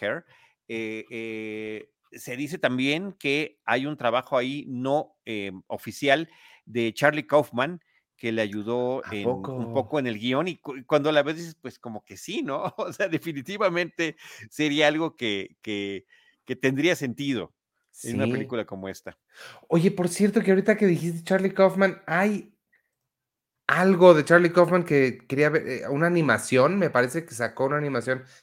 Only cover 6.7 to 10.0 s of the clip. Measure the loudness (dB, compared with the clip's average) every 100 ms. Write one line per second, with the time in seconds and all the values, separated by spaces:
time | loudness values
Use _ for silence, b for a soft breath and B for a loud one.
6.7 | -2 -2 2 2 2 2 2 2 -2 -4
7.7 | -4 _ _ _ _ -4 -2 -2 -2 -4
8.7 | -2 -2 -4 -6 -6 -4 -4 -6 -8 -4
9.7 | -4 -2 -2